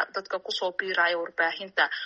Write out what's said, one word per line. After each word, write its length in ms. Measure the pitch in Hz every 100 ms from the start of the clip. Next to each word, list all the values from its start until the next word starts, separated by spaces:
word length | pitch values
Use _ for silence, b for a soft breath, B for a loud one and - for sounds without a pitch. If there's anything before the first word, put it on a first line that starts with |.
| -
dadka 280 | - - 185
ku 120 | -
soo 180 | - 233
biiraya 440 | - 190 180 170 175
warbaahinta, 640 | 170 - 165 - 196 - - B